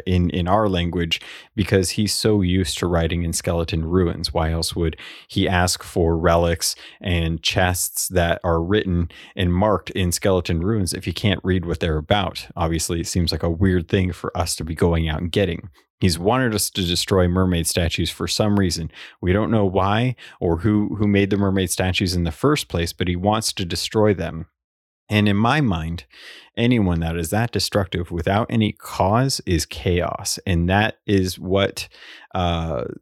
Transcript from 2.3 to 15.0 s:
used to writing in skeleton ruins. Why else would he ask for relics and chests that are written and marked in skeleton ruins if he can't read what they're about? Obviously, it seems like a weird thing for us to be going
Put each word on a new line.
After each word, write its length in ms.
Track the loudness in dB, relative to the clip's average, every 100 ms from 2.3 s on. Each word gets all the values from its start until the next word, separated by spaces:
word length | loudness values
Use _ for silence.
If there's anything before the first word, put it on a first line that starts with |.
| 2
used 380 | 2 2 0 -2
to 80 | 0
writing 360 | 0 0 0
in 120 | -2
skeleton 500 | -4 -2 -2 -2 -2
ruins. 480 | 0 2 2 -2 -4
Why 200 | -2 0
else 220 | 0 -4
would 220 | -2 -2 -4 -14 -20 -6
he 180 | -2 2
ask 360 | 2 2 -2
for 340 | -4 0 2 2
relics 580 | 4 4 4 0 -4 -6 -14 -10
and 440 | -2 0 0 -2
chests 640 | -2 2 2 0 -4 -6 -2
that 320 | 0 0 0
are 200 | 0 0
written 480 | 2 0 2 0 -2 -6 -14
and 180 | -4 0
marked 380 | 2 2 2 -2
in 220 | -2 -2
skeleton 480 | 0 0 0 0 -2
ruins 340 | 0 -2 -2
if 100 | -4
he 80 | -6
can't 320 | -2 0 0
read 220 | 0 0 0
what 140 | -2
they're 180 | -2 -2
about? 480 | 0 -2 -2 -6 -12 -4
Obviously, 440 | -2 -2 -2 -4
it 60 | -2
seems 260 | -2 0
like 100 | 0
a 80 | -2
weird 380 | 2 2 2 2
thing 240 | 0 0
for 220 | -4 -6
us 220 | -4 -4 -4
to 80 |
be 100 | -6
going 360 | 0 2 2